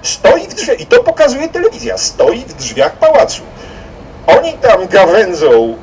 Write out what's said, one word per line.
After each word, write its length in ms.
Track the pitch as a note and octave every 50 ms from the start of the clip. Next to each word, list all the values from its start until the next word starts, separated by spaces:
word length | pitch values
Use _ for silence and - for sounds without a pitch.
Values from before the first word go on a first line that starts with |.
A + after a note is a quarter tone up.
| -
Stoi 440 | - - - - C#5+ B4+ E4+ -
w 80 | - -
drzwiach, 260 | - - - B4+ -
i 60 | A#4
to 160 | - A#4 A#4+ A#4+
pokazuje 460 | - E4 - D#4 C#4 B3 C4+ D4+ E4
telewizja, 500 | - F4 F4 A4+ - - - - F#2 F#2
stoi 400 | - - - - - - F3 A#3+
w 160 | C4 - -
drzwiach 380 | - - - - - C4+ - -
pałacu. 500 | - - D#4 D#4 C#4 - - - - - - - - - - - - - - - - - - - - -
Oni 260 | - - C5+ - E4 D#4
tam 340 | - - A#3+ G#3+ F#3 F#3
gawędzą 880 | - - G3+ F#3+ E3+ F3 G3 - F#3 F3+ D#3 D3+ D3 A#2+ A2+ A2+ A#2 A2+ A2+